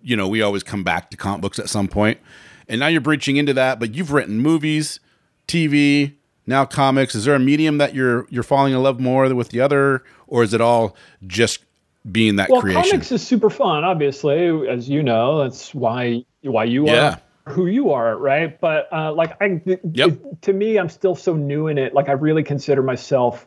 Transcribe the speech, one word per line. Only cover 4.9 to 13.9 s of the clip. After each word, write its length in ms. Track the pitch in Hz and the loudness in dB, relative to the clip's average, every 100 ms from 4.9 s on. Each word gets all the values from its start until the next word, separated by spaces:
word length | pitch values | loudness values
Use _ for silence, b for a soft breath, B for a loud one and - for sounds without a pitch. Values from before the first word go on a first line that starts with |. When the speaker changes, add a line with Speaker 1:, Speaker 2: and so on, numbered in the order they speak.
| - _ _ _ _ - | -10 _ _ _ _ -4
Speaker 1:
T 200 | 170 156 | 0 2
V, 480 | 147 143 143 139 - _ _ - | 2 4 2 0 -6 _ _ -2
now 160 | 135 | 0
comics. 500 | 135 - 135 135 131 | 0 0 2 2 0
Is 120 | 113 117 | 0 0
there 100 | 143 | 2
a 40 | |
medium 380 | 131 147 156 147 | 2 2 2 2
that 140 | 143 | 0
you're, 320 | 135 127 120 - | 0 0 0 -2
you're 140 | 123 | -6
falling 300 | 113 139 139 | 0 2 2
in 80 | 131 | 2
love 200 | 135 127 | 0 0
more 320 | 127 131 131 127 | 0 2 2 0
with 140 | 113 | -2
the 100 | 117 | 0
other, 440 | 139 143 139 131 b b - | 2 4 2 0 b b -2
or 160 | 120 | 0
is 100 | 113 | 2
it 80 | 107 | 4
all 340 | 117 117 110 b b b 95 | 4 4 0 b b b -6
just 320 | 92 113 - _ _ _ _ - | 0 0 -2 _ _ _ _ -4
being 280 | 101 110 101 | 2 2 2
that 120 | 95 | 2
Speaker 2:
Well, 120 | 254 | 2
Speaker 1:
creation? 220 | 208 247 359 | 2 2 2
Speaker 2:
comics 200 | 381 - | 0 -2
is 140 | 233 - | -6 -2
super 240 | 240 214 | 0 2
fun, 340 | - 226 151 | 0 -2 0
obviously, 840 | 170 | -2